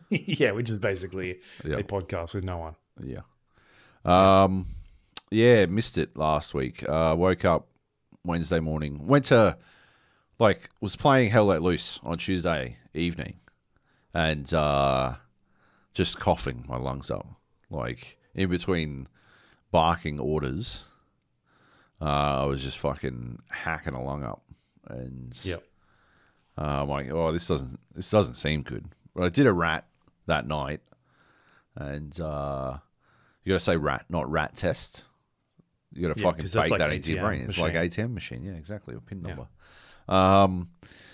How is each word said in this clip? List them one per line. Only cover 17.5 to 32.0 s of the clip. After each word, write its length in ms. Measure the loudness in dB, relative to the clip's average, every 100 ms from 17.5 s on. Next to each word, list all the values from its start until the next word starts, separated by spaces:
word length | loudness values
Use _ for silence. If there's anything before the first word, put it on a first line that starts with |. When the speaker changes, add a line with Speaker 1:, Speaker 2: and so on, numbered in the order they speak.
| _ _
Speaker 2:
Like, 480 | -8 -8 -10 -16 -20 _
in 160 | -4 -2
between 600 | 0 0 -2 -2 -8 -14 _ _ _ _ _ _
barking 480 | 2 4 2 -4 -6
orders, 640 | -4 -2 -2 -4 -6 -8 -12 _ _ _ _ _ _ _ _ _ _ _
uh, 420 | -2 0 0 0
I 20 |
was 180 | -2 -2
just 160 | -6 -6
fucking 640 | -6 -4 -8 -8 -12 -14 -14
hacking 440 | -10 -6 -6 -6
a 100 | -8
lung 180 | -6 -6
up. 220 | -8 -10 _ -20 _ _ -16
And 500 | -14 -12 -14 -14 -10
Speaker 1:
Yep. 200 | -8 -8 -12 _ _ _ _ _ _ _ _ -8
Speaker 2:
uh, 240 | -4 -2
I'm 60 | -2
like, 220 | -4 -4
"Oh, 220 | -2 0
this 160 | 0 -2
doesn't, 320 | -2 -4 -12 _
this 160 | -8 0
doesn't 260 | 2 2
seem 280 | 0 -2 -2
good." 240 | -4 -10 -12 -20 _ -4
But 80 |
I 60 | 0
did 160 | 4 4
a 60 |
rat 360 | 4 2 -2 -6 _ _ _ -2
that 200 | -2 0
night. 340 | -4 -4 -8 _ _ _ _ _ _ _ _ _
And, 460 | -12 -10 -10